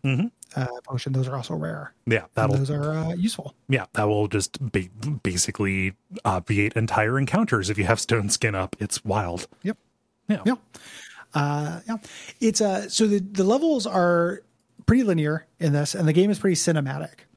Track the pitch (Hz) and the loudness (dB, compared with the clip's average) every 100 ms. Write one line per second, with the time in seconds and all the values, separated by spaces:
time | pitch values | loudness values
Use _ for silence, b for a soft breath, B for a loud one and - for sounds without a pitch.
0 | 139 131 233 - - - 127 123 - 131 | -2 0 0 -6 -12 -6 -6 -8 -8 -6
1 | 143 131 127 135 120 - 165 160 - _ | -2 -2 -2 -4 -6 -6 -6 -8 -12 _
2 | - 110 - - 110 135 135 147 147 156 | 0 0 0 0 2 2 0 -2 -2 -2
3 | 160 175 202 - - - - 127 95 - | -4 -2 -2 -4 -12 -10 0 0 0 -2
4 | 104 104 104 107 - - 131 101 90 98 | 0 2 0 0 -2 -6 -4 -4 -4 -8
5 | 123 139 - 90 - - 101 95 95 95 | -6 -4 -2 -2 -2 -2 -2 0 -2 -4
6 | - 185 110 92 - 104 104 113 113 - | -16 -6 -2 -2 0 2 2 0 0 2
7 | 107 131 135 190 220 113 92 104 92 113 | 2 2 2 2 2 2 0 0 2 2
8 | - 117 101 - 110 98 90 - 104 - | 2 0 0 0 0 -2 -4 -6 -6 -6
9 | 107 101 90 87 - _ 185 214 _ _ | -2 -2 -2 -6 -10 _ -8 -8 _ _
10 | _ _ - 208 214 233 _ B B B | _ _ -4 0 0 -2 _ B B B
11 | B B B 151 143 147 151 165 220 226 | B B B -2 -2 -2 -6 -8 -8 -8
12 | B B B B 226 208 208 190 202 - | B B B B 0 2 0 0 -2 2
13 | 220 202 190 196 190 254 320 285 202 185 | 2 2 0 0 2 4 2 0 0 2
14 | 175 175 170 202 - _ _ _ - 240 | 4 4 2 -2 -12 _ _ _ 2 4
15 | 220 165 151 156 - - 165 143 147 196 | 4 2 2 -2 -8 -2 0 2 0 0
16 | 160 156 202 202 196 165 - 160 139 143 | 4 4 4 2 0 2 2 0 -2 -6
17 | 156 - - | -10 -14 -20